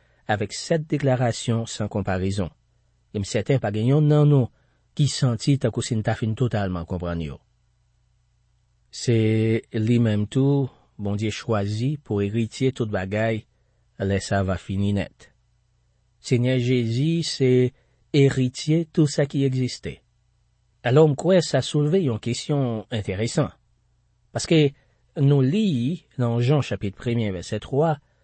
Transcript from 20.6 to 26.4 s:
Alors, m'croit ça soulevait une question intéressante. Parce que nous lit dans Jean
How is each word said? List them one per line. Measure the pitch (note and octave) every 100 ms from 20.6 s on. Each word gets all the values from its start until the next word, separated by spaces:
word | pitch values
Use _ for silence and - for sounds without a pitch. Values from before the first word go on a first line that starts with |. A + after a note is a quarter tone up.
| _ _
Alors, | A#2+ C#3 D#3
m'croit | C#3 E3+ F#3
ça | - C3
soulevait | - D3+ D3 F#3+
une | C#3+ A2
question | A#2 A#2 - C#3+ B2+ A2 -
intéressante. | G#2+ G2 F#2 A#2 - C3+ - _ _ _ _ _ _ _
Parce | A2 -
que | E3 C#3 - _ _ _ -
nous | C#3 C#3+
lit | C3 G#3 G#3 B2 B2+ E3+ _ -
dans | A#2+
Jean | A#2